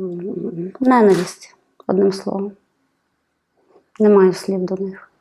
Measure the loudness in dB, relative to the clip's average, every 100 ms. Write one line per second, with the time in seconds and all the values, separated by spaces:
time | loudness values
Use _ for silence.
0 | -10 -8 -10 -8 -10 -10 -10 -4 2 4
1 | 4 4 -2 -12 -20 _ _ _ -2 2
2 | 2 0 -8 -8 -8 -12 _ _ _ _
3 | _ _ _ _ _ _ _ _ _ 0
4 | 4 6 4 2 -6 -6 -6 -6 -8 -12
5 | _ _